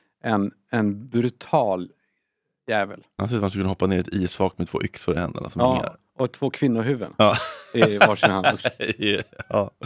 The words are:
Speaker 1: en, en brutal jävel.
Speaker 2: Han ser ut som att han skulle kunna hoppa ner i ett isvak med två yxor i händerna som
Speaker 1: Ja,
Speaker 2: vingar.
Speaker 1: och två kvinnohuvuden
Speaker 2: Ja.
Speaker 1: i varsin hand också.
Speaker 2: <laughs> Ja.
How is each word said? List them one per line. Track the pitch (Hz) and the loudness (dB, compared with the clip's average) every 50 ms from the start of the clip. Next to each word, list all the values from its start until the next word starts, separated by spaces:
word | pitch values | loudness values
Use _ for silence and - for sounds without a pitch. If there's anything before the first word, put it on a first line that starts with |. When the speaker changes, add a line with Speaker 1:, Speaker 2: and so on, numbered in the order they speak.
| _ _ _ _ - | _ _ _ _ -4
Speaker 1:
en, | 120 110 104 98 101 - _ _ _ | -2 0 0 -2 -2 -6 _ _ _
en | - 117 107 104 101 104 113 135 | -4 -2 0 -2 -2 -4 -8 -4
brutal | 117 117 120 123 - - - - - 156 127 104 95 92 90 90 _ _ _ _ _ _ _ _ _ _ _ _ _ _ _ - | -2 -2 -2 -2 -4 -8 -4 0 0 2 2 2 0 -2 -4 -8 _ _ _ _ _ _ _ _ _ _ _ _ _ _ _ -2
jävel. | 110 107 98 98 101 - - _ _ - | -2 -2 -2 -2 -6 -12 -20 _ _ -6
Speaker 2:
Han | 101 107 | -4 -2
ser | 120 | 0
ut | 113 | 0
som | |
att | |
han | 101 98 | 0 -2
skulle | 95 98 95 | 0 0 -2
kunna | 95 | -2
hoppa | 95 - 95 95 | 0 0 2 2
ner | 98 90 | 2 0
i | |
ett | 87 - - | 0 -2 -2
isvak | 101 92 90 - - 95 92 - - | -2 -2 -2 0 0 -2 0 0 -4
med | 87 - | -6 -4
två | - - - | -4 -4 -4
yxor | - - - - - 82 | -6 -8 -6 -4 -2 -2
i | 80 | -2
händerna | 87 82 - - - - | -2 -4 -6 -8 -10 -6
som | - 110 | -2 0
Speaker 1:
Ja, | 120 127 131 | 2 2 2
Speaker 2:
vingar. | 127 - - - - _ _ _ - | 0 -2 -6 -10 -12 _ _ _ -4
Speaker 1:
och | 131 123 | -4 -4
två | - - - 135 | -4 -4 -6 -6
kvinnohuvuden | - - - 135 117 113 113 123 143 120 104 78 - - | -2 0 0 2 2 0 0 -2 -4 -4 -6 -4 2 4
Speaker 2:
Ja. | 107 104 98 110 - - - - - - - | 4 6 4 2 -2 -6 -10 -14 -14 -6 0
Speaker 1:
i | 120 - - 104 101 | 2 2 4 6 6
varsin | - 208 - - - - | 6 6 6 4 4 4
hand | 196 196 185 143 117 | 4 4 2 2 2
också. | 98 - 123 - - | 2 -2 -4 -4 -4
Speaker 2:
<laughs> | - - 107 - - 104 101 95 - - - - - - | -4 -4 -4 -2 0 0 0 0 -2 -6 -12 -18 -8 -4
Ja. | - 110 101 - - _ - | -2 -2 -2 -2 -6 _ -6